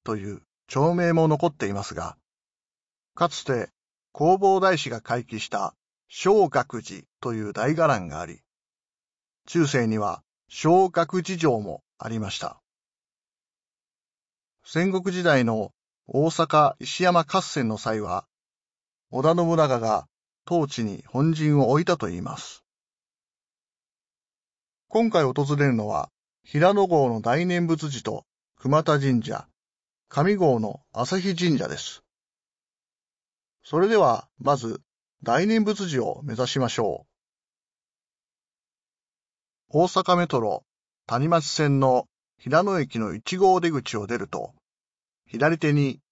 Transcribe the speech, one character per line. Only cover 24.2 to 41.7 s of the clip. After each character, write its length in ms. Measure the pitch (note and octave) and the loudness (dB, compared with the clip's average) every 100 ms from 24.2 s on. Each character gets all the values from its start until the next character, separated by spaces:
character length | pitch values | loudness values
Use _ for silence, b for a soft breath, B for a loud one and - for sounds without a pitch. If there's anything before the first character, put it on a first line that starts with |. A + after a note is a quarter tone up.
| _ _ _ _ _ _ _ | _ _ _ _ _ _ _
今 200 | A3 A#3 | 0 2
回 160 | F#3 | 2
訪 320 | C3+ C3+ C#3+ C#3+ | 2 0 0 2
れ 120 | C#3+ | 2
る 40 | |
の 160 | A#2 G#2 | 2 -2
は、 220 | E2 - _ _ _ | -4 -6 _ _ _
平 300 | _ D3 F3+ | _ 2 4
野 120 | G3+ F#3+ | 4 4
郷 220 | E3 C3 | 4 2
の 140 | A2+ | 0
大 240 | A2+ C#3+ F3+ | 0 0 0
念 200 | F3 E3+ | 0 0
仏 220 | D#3+ D#3 | -2 -4
寺 140 | B2+ | -8
と 240 | G#2+ A2+ _ _ _ _ | -8 -10 _ _ _ _
熊 260 | C3+ D3+ | 0 2
田 160 | D#3+ D3 | 2 2
神 240 | C#3 A#2+ | 2 0
社、 240 | A2 A2 - _ _ _ _ _ _ | -2 -10 -12 _ _ _ _ _ _
上 260 | - F3 G#3 | 0 2 4
郷 240 | E3 A#2+ | 2 2
の 220 | G#2+ - _ | -2 -8 _
朝 260 | - B2+ F#3+ | -8 -4 -2
日 160 | F#3+ | -2
神 240 | E3 F3 C3+ | -2 0 0
社 80 | B1 | -2
で 120 | - | -8
す。 260 | - - _ _ _ _ _ _ _ _ _ _ _ _ _ _ _ _ | -12 -16 _ _ _ _ _ _ _ _ _ _ _ _ _ _ _ _
そ 160 | - D3+ | -6 0
れ 80 | G3 | 2
で 80 | A3 | 4
は、 320 | D3+ A2 - - | 4 2 -4 -6
ま 180 | B2+ C#3+ | 0 0
ず 260 | A2+ G2+ _ _ _ _ | -2 -10 _ _ _ _
大 240 | - C3 G3+ | -2 0 2
念 180 | A3+ | 2
仏 260 | G#3 G#3 F#3 | 2 -2 -4
寺 140 | C3+ | -4
を 160 | G#2+ - | -4 -6
目 120 | C#3+ | -8
指 120 | A2+ B2 | -4 -2
し 120 | C#3 | -2
ま 100 | A#2+ | -2
し 100 | - | -2
ょ 280 | G#2 - _ _ _ _ _ _ _ _ _ _ _ _ _ _ _ _ _ _ _ _ _ _ _ _ _ _ _ | -4 -4 _ _ _ _ _ _ _ _ _ _ _ _ _ _ _ _ _ _ _ _ _ _ _ _ _ _ _
う。 80 | D3 | 0
大 60 | |
阪 320 | F3+ F#3+ F3+ F3+ | 2 0 2 2
メ 100 | F3 | 2
ト 140 | B2+ | -2
ロ 240 | A2 E2+ _ _ _ _ - | -2 -6 _ _ _ _ -6
谷 220 | A#2 D3+ | -2 2
町 200 | E3+ D3 | 0 0
線 320 | - D3 | -2 0